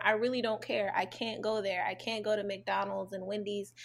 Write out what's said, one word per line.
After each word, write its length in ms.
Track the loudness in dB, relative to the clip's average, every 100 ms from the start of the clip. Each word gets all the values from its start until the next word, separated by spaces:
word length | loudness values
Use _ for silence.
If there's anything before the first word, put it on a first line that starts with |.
I 80 | 4
really 280 | 4 4 2
don't 220 | 2 0
care. 300 | 0 0 2 0
I 80 |
can't 380 | -2 -2 -4 -2
go 180 | 0 0
there. 240 | 0 0
I 100 | 0
can't 300 | -2 -4 -2
go 120 | 2 2
to 80 |
McDonald's 680 | 0 -4 -2 0 0 -2 -4
and 140 | -6 -4
Wendy's 460 | -4 -2 -4 -4 -10